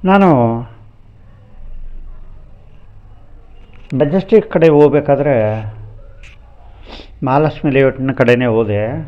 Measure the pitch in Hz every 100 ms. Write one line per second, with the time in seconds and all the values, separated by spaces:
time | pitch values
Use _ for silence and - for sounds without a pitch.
0 | 185 196 190 143 117 117 123 - - -
1 | - - - - - - - - - -
2 | - - - - - - - - - -
3 | - - - - - - - - - 131
4 | 143 185 190 220 - 180 160 147 147 143
5 | 143 139 147 127 107 110 107 - - -
6 | - - - - - - - - - -
7 | - - 139 135 151 - 156 131 135 127
8 | 131 127 120 123 123 113 107 104 107 151